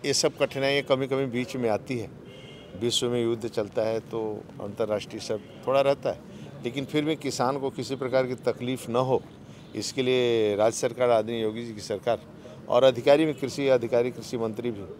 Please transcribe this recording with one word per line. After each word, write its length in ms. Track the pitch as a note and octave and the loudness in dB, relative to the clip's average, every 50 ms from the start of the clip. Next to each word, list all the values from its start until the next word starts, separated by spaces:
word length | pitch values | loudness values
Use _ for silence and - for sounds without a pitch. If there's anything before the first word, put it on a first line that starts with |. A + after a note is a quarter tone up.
| - | 0
ये 80 | C#3+ C#3 | 0 0
सब 240 | - - D#3 - | 2 2 0 2
कठिनाइयाँ 460 | - C#3+ - - C#3 C3+ C3+ C#3 C#3+ C3+ | 2 0 0 2 0 2 2 2 2 4
कभी-कभी 420 | - C#3 C3 C3+ B2+ C#3 C3+ C#3 | 2 2 2 2 0 0 0 0
बीच 300 | C3 A2+ B2 B2 A#2+ - | 0 0 -2 -2 -2 -4
में 140 | C3 B2 A2+ | -2 0 2
आती 280 | G#2+ G2+ - - C3+ | 2 0 0 -4 -4
है, 120 | A#2+ G#2+ F2+ - - - - - - - - - - - - - F#2 | -4 -4 -8 -12 -16 -18 -18 -18 -18 -18 -18 -18 -18 -18 -16 -8 -2
विश्व 280 | A2 A#2+ A2+ - C3 A#2+ | -2 0 2 2 0 2
में 120 | A#2+ A#2+ A#2 | 2 2 2
युद्ध 240 | A#2 A#2 A2+ A2 | 2 0 0 -4
चलता 340 | A2+ - - G#2+ G2 - A#2+ | -4 -2 -2 -2 0 0 0
है 180 | A2 A2 A2+ A2 | 0 2 0 -2
तो 200 | G#2+ - - A2+ A2 A2 G#2+ G#2 - - - - | -4 -4 -6 -4 -4 -4 -6 -6 -10 -14 -12 -10
अंतर्राष्ट्रीय 600 | - G#2 G2+ - A2+ G#2 G#2+ G#2 - - - A2 | -10 -10 -2 -2 0 0 0 -2 -2 -6 -10 -12
सब 200 | - - A2+ - - - - - - | -6 -4 -4 -4 -6 -12 -18 -8 -4
थोड़ा 140 | B2 C3 C#3 | 2 2 4
रहता 280 | C#3 C#3 C#3 - - C3+ | 4 4 2 2 0 -4
है, 100 | F#2 - - - - - - - - - - | -4 -4 -10 -18 -16 -16 -16 -16 -14 -8 -8
लेकिन 220 | A#2+ - C#3+ C#3 | -4 -4 -4 -6
फिर 200 | - - D3+ D3 | 0 0 0 2
भी 100 | D3+ D#3+ | 0 -2
किसान 440 | C3+ - C3+ A#2 - D3 B2 C#3 C#3 | -2 -2 -6 0 0 2 2 2 0
को 100 | C3 C3+ | -2 -4
किसी 260 | - - B2+ A2 C3+ | -4 -4 -6 -4 -4
प्रकार 300 | B2+ C3+ B2+ A#2+ C3 C3 | -4 -4 2 2 2 2
की 80 | B2 B2+ A#2 - | 2 -2 -2 -2
तकलीफ 460 | B2 A2+ - B2 B2 C3 A#2+ - - | -2 -2 0 -2 -4 -4 -4 -4 0
न 60 | A#2 | 2
हो, 260 | B2 C3 B2+ C3 G#2+ - - - - - - - - - - - | 2 4 4 2 0 0 -4 -18 -20 -18 -18 -18 -18 -18 -10 -8
इसके 280 | G#2+ G2+ - - C3+ C3 | -6 -6 -4 -2 -2 2
लिए 520 | B2+ B2+ B2+ B2 A#2+ A#2 A2+ A2 G#2 G#2 | 2 4 4 4 4 4 4 4 2 4
राज्य 220 | G2+ G#2+ A#2 A2+ | 4 4 4 4
सरकार, 320 | - - B2 A#2 - B2+ B2 | 2 -2 -2 0 2 4 4
आदरणीय 320 | A#2+ A2 G#2+ A2+ A#2 A#2 | 6 4 4 2 -2 -2
योगी 240 | A2 G#2+ G#2+ A#2 A#2+ | -2 -2 -2 -4 -8
जी 80 | A#2 A2 | -10 -10
की 80 | G#2+ | -12
सरकार 440 | G2+ - A2 G2 - B2 A2+ G2+ - - - - - - - - - - | -6 -6 -6 -4 0 0 -2 -2 -2 -14 -20 -18 -18 -18 -18 -18 -4 2
और 140 | - B2 C3 | 4 8 8
अधिकारी 420 | C3+ B2+ A#2+ A#2 C#3+ C#3+ D3+ D#3+ | 6 6 6 6 6 6 8 6
भी, 80 | D#3 C#3+ | 2 0
कृषि 340 | - - B2+ - - C#3 | -2 -4 -4 -2 0 4
अधिकारी, 440 | C3+ C3 B2 A2+ A2+ B2 A#2+ A#2+ B2+ | 4 4 4 4 2 2 2 2 2
कृषि 260 | A#2 - A2 - - | -2 -6 -10 -6 -4
मंत्री 340 | A#2+ A2+ A2 G#2 G#2+ A#2 B2 | -2 -2 -2 -2 -2 -4 -4
भी 140 | A2+ G2+ G2 E2 - - | -4 -4 -8 -12 -14 -16